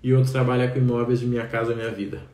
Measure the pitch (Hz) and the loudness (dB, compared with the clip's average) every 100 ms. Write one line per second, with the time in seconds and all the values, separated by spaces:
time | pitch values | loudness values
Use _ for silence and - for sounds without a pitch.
0 | 127 131 131 131 123 123 123 131 123 120 | 4 4 4 2 2 2 0 2 0 2
1 | 120 120 120 120 113 113 113 117 113 98 | 0 0 0 -4 -4 -4 -2 -4 -6 -6
2 | 101 85 - | -8 -8 -16